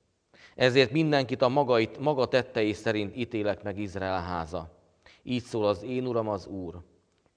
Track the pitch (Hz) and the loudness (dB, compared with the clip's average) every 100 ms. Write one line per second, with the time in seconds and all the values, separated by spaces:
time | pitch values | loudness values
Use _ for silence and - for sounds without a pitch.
0 | _ _ _ _ - - 127 131 123 156 | _ _ _ _ -20 2 4 6 4 4
1 | 156 143 120 123 127 143 127 117 110 - | 2 2 0 2 2 4 4 4 2 -2
2 | 143 131 117 131 - 120 107 104 117 107 | -2 0 2 2 0 0 0 0 -2 -2
3 | 101 127 117 110 104 95 104 98 101 92 | -4 -6 -6 -2 -2 -2 -6 -6 -6 -4
4 | 95 92 87 87 78 87 80 - _ _ | -4 -2 -2 -4 -4 -8 -10 -18 _ _
5 | _ - - 123 - 113 104 98 131 127 | _ -18 -6 -6 -4 0 2 0 -2 -4
6 | 127 117 107 98 87 95 87 87 - _ | -2 -2 -2 -4 -6 -10 -10 -12 -18 _
7 | _ _ _ | _ _ _